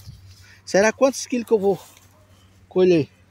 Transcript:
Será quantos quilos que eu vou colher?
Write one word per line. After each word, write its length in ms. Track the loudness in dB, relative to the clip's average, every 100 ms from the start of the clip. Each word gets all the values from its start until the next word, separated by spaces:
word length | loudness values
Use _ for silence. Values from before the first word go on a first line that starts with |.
| -20 -20 -20 -20 -20 -20 -2
Será 260 | 0 0
quantos 340 | 0 -2 -2 -8
quilos 220 | -8 -2
que 60 |
eu 60 | -2
vou 200 | 0 -4 -8 -20 _ _ _ _ _ _ _
colher? 420 | 0 2 2 0 _ _